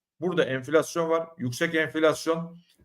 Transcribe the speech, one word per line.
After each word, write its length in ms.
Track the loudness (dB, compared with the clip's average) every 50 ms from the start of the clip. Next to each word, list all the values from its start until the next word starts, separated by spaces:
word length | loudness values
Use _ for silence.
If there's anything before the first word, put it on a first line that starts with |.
| _ _ _ -6
Burada 240 | -4 -2 2 2 2
enflasyon 680 | 2 0 -6 -2 2 2 2 2 2 -2 -2 0 0
var, 180 | 0 0 -2 -4 -8 -6
yüksek 360 | -6 -4 -2 -2 -2 0 0
enflasyon. 840 | 0 -2 0 0 2 2 2 2 2 0 -2 -2 -2 -2 -8 -12 -18 -20 _ _ _